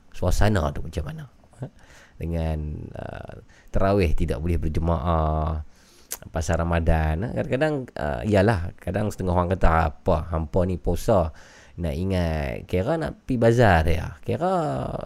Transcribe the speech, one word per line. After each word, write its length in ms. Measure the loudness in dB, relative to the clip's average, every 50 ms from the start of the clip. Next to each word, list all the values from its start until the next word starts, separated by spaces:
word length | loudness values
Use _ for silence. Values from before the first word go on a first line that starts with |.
| -14 -16
Suasana 640 | -8 -4 -2 0 2 4 4 4 4 4 2 0 -2
tu 80 | -4 -8
macam 220 | -8 -6 -6 -6
mana? 240 | -6 -8 -12 -14 -16 -20 _ _ _ _ -14 -14
Ha? 40 | -14 -14 -18 -20 -20 -20 -20 -20 -20 _ -10
Dengan, 400 | -8 -6 -4 -2 -2 -2 -2 -4 -4 -6 -8 -8 -10 -12 -12 -12
ah, 400 | -12 -12 -12 -12 -14 -14 -16 -18 -20 -20 -20 -20 -8 -2
tarawih 400 | 2 2 4 4 6 4 4 4 4 2
tidak 240 | 2 0 -2 -2 -2
boleh 160 | 0 0 0
berjemaah, 1040 | 0 0 0 0 2 2 0 0 0 0 0 2 2 2 0 0 0 -2 -2 -4 -6 -10 -14 _ _ _ _ -20 -16 -14 -14 -14 -12 -8 -6
pasal 320 | -4 -2 0 0 0 0
Ramadan, 640 | 0 0 0 2 2 2 2 2 0 0 -2 -4 -4
eh? 0 | -4 -4
Kadang-kadang, 360 | -4 -2 -2 -2 0 0 -2 -2 -6 -8 -8
ah, 320 | -6 -6 -4 -4 -4 -2
iyalah, 480 | 2 4 4 6 4 4 2 -2 -6 -8
kadang 320 | -10 -8 -6 -4 -2 -2 -4 -4
setengah 240 | -4 -2 0 0 2
orang 160 | 2 0 2
kata, 140 | 4 4 4 4 4 2
"Apa, 480 | 0 -2 -2 0 0 0 0 0 -2 -4
hampa 320 | -4 -4 -2 0 0 0
ni 160 | 0 -2 -2 -2
puasa, 480 | -2 -2 -2 0 2 2 2 2 0 -2 -10 -16 -20 -20 -20 -20 -18 -10
nak 200 | -6 -6 -4 -4
ingat, 720 | -2 -2 -2 0 0 0 0 0 -2 -4 -4 -6 -8 -6 -4
kira 320 | -2 -2 0 0 -2 -2
nak 240 | -4 -6 -8 -8 _
pi 120 | -4 -2
bazar 480 | 2 4 4 6 6 6 6 6 6 4 2
ya. 280 | 0 0 -2 -6 -10 -10
Kira, 320 | -6 -6 -4 -2 -2 0 0 0 -2 -2 -4 -4 -6 -6 -8 -8 -8